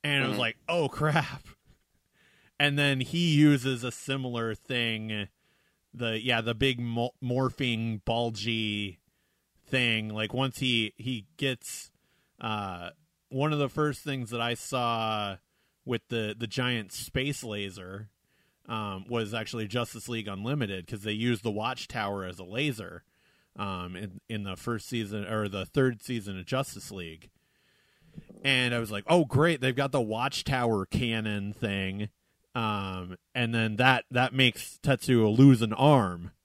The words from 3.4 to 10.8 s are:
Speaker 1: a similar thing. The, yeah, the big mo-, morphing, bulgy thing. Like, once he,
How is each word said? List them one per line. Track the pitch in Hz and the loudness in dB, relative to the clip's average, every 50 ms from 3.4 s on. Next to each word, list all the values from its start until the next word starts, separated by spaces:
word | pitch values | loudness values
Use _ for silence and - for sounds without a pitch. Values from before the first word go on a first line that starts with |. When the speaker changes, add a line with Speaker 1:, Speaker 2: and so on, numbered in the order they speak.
| 151 147 147 131 120 135 131 117 120 | 8 8 8 6 2 -2 -2 -2 -4
Speaker 1:
a | 123 | -8
similar | - - - - 135 139 131 127 120 117 113 113 107 | -8 -8 -6 -6 -4 -4 -4 -4 -4 -4 -4 -4 -4
thing. | - _ - 131 120 117 113 113 110 110 110 107 104 101 - _ _ _ _ _ _ _ _ _ _ _ _ - | -6 _ -4 -2 0 0 0 -2 -4 -6 -6 -6 -6 -6 -8 _ _ _ _ _ _ _ _ _ _ _ _ -10
The, | 120 120 113 110 110 110 | -6 -4 -4 -4 -2 0
yeah, | 127 120 113 | 0 0 0
the | 110 117 117 | 0 -2 0
big | 110 135 135 127 120 | 2 0 0 0 0
mo-, | 120 120 117 117 120 123 - _ - | -4 -4 -2 -2 -2 -4 -4 _ -4
morphing, | 123 123 131 131 127 - - 139 123 117 110 113 113 113 104 - | -2 0 2 2 0 0 -2 -2 0 0 0 -2 -2 -4 -4 -2
bulgy | - 113 117 120 117 113 101 104 120 113 113 110 107 104 104 104 98 87 _ _ _ _ _ _ _ _ _ _ _ _ _ _ | -2 -2 0 0 -2 -4 -4 -4 -2 -2 0 0 -2 -2 -2 -4 -6 -10 _ _ _ _ _ _ _ _ _ _ _ _ _ _
thing. | - - 131 123 117 113 110 107 107 | -4 0 0 2 2 0 0 -2 -4
Like, | 107 107 110 104 | -4 -4 -6 -4
once | - 123 135 131 - - | -2 -2 -2 -2 -2 -2
he, | 135 127 120 117 | 0 2 2 2